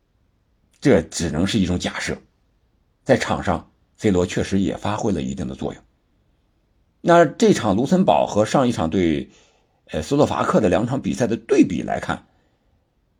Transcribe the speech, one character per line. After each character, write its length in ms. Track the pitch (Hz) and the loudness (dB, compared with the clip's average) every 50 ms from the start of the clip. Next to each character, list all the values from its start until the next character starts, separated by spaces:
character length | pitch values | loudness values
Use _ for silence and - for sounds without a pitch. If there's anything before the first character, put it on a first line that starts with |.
| _ _ _ _ _ _ _ _ _ _ _ _ _ _ _ _ | _ _ _ _ _ _ _ _ _ _ _ _ _ _ _ _
这 220 | - 147 117 87 80 | 2 2 4 4 2
只 280 | - - - 85 80 | -2 -6 -6 -6 -4
能 160 | 69 73 90 98 | -2 -2 -2 0
是 100 | - 113 | 0 0
一 80 | 92 | 0
种 140 | 82 90 87 | 0 -2 -4
假 200 | - - - - | -4 -6 -8 -8
设， 180 | - - 73 - _ _ _ _ _ _ _ _ _ _ _ _ _ _ _ _ _ | -8 -8 -8 -10 _ _ _ _ _ _ _ _ _ _ _ _ _ _ _ _ _
在 120 | - 131 113 | 0 0 2
场 240 | - - 104 71 | 2 -2 -4 -4
上 300 | - 98 85 76 - _ _ _ _ _ _ | -2 -4 -4 -4 -6 _ _ _ _ _ _
C 160 | - - 110 | -2 0 2
罗 140 | 95 87 90 | 2 2 0
确 180 | 90 - - 98 | 0 -2 -4 -4
实 160 | - - 98 | -2 -2 -2
也 160 | 98 76 - | -2 -2 -4
发 220 | - - 101 104 107 | -6 -6 -6 -6 -4
挥 140 | - 113 | -2 -2
了 100 | 95 82 | -2 -2
一 120 | 67 64 69 | -4 -6 -8
定 140 | 69 73 64 | -8 -8 -10
的 80 | 67 | -10
作 180 | 67 73 - - | -8 -8 -8 -10
用。 80 | - _ _ _ _ _ _ _ _ _ _ _ _ _ _ _ _ _ _ _ _ _ _ _ _ | -10 _ _ _ _ _ _ _ _ _ _ _ _ _ _ _ _ _ _ _ _ _ _ _ _
那 260 | - - 170 170 170 | 2 4 6 6 6
这 280 | 151 - - 233 214 175 | 4 2 2 4 4 4
场 220 | - - 107 92 | 2 2 0 0
卢 100 | 101 131 | 0 0
森 180 | 147 185 180 - | 2 2 2 4
堡 240 | - 80 71 64 - | 4 2 2 2 0
和 180 | - 101 107 | 0 0 0
上 220 | 113 - 160 131 123 | 2 2 0 0 0
一 40 | |
场 180 | 113 - 87 80 | 0 -2 -2 -2
对， 420 | 80 98 90 82 76 71 65 - _ _ _ _ _ _ _ _ _ _ _ | 0 0 2 2 0 -2 -4 -8 _ _ _ _ _ _ _ _ _ _ _
呃， 160 | - - 78 | -10 -8 -8
斯 140 | 76 - 143 | -4 -2 2
洛 100 | 143 143 | 2 2
伐 180 | - - - - | 2 2 -2 -2
克 160 | - - 175 | 0 2 2
的 100 | 107 90 | 2 2
两 160 | 87 87 120 | 2 0 0
场 160 | 120 135 123 | -2 -4 -4
比 120 | 98 98 - | -4 -4 -4
赛 140 | - 127 104 | -2 -2 -2
的 100 | 113 - | -4 -4
对 260 | - - - 381 - | -4 0 2 2 2
比 180 | - 87 67 | 2 2 -6
来 180 | 55 50 50 - | -6 -6 -6 -6
看， 280 | - - 85 - _ _ _ _ _ _ _ _ _ _ _ _ _ _ _ _ _ _ _ _ | -6 -6 -8 -8 _ _ _ _ _ _ _ _ _ _ _ _ _ _ _ _ _ _ _ _